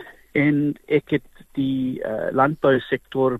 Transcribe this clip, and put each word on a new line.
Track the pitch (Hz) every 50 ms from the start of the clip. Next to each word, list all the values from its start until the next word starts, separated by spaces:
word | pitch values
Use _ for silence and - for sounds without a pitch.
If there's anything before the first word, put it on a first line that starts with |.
| - - - - _ _ -
En | 151 143 147 147 143 147 147 143 - _ -
ek | 151 147 - -
het | - 143 - - - - - _ -
die, | - 139 135 135 131 131 127 131 - -
eh, | - 110 107 - - -
landbousektor | 131 135 143 156 - - 147 135 127 - - - 127 - - - 139 131 131 123 117